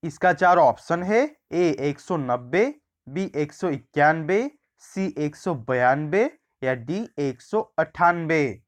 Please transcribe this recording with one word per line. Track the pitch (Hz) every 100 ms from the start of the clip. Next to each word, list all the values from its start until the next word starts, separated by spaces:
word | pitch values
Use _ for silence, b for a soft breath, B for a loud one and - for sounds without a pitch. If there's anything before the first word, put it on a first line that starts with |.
इसका | 170 - 185
चार | 165 185 175
ऑप्शन | 143 113 - 170
है, | 180 220 294 294 _
ए | 170 175 147
एक | 139 139
सौ | - 175
नब्बे, | 131 123 123 165 247 294 _ _ -
बी | 143 190 143
एक | 147
सौ | - 185
इक्यानवे, | 139 _ - 147 160 156 196 269 _ _ _
सी | - - 190 -
एक | 147 147
सौ | - 151
बयानवे | 110 127 123 139 151 180 262 - _ _
या | 131 127
डी | 117 185 233 -
एक | 143 120
सौ | - 214 - -
अट्ठानवे। | 160 - 175 175 165 160 143 95